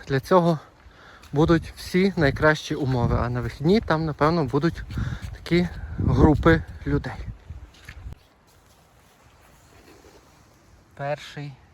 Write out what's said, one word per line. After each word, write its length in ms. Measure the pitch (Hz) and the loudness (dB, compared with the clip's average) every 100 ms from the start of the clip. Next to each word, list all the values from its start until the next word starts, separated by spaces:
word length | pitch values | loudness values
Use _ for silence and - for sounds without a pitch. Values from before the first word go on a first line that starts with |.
| - | -4
для 120 | 135 | -4
цього 400 | - 185 170 160 - _ - - - - - | 4 4 6 0 -4 _ -20 -20 -20 -20 -8
будуть 420 | 143 165 165 - - | 0 4 4 0 -14
всі 360 | - 180 196 180 | -4 0 0 2
найкращі 600 | 139 107 156 156 - - | 0 2 2 2 -4 -4
умови, 420 | 131 127 120 120 | -2 0 0 0
а 80 | 117 | -2
на 120 | 123 | -4
вихідні 400 | 117 - 147 220 | -6 -2 2 2
там, 240 | - 160 160 | 2 -2 -2
напевно, 400 | 139 147 170 131 | 0 2 2 0
будуть 380 | 147 165 - - - - - - | 0 0 -4 -8 -6 -6 -8 -12
такі 340 | - - 170 175 - - - | -14 -2 0 0 -6 -12 -4
групи 680 | - - 156 147 165 165 - - - | 0 6 6 6 6 4 2 -12 -4
людей. 380 | 143 123 - - - - - - - - - - - _ _ _ _ _ _ _ _ _ _ _ _ _ _ _ 190 - - - - _ _ _ _ _ - _ - | -4 -4 -12 -12 -14 -16 -18 -20 -20 -20 -18 -18 -18 _ _ _ _ _ _ _ _ _ _ _ _ _ _ _ -20 -20 -20 -20 -20 _ _ _ _ _ -20 _ -12
Перший 560 | 143 151 - 151 143 131 - | -8 -8 -10 -14 -14 -16 -20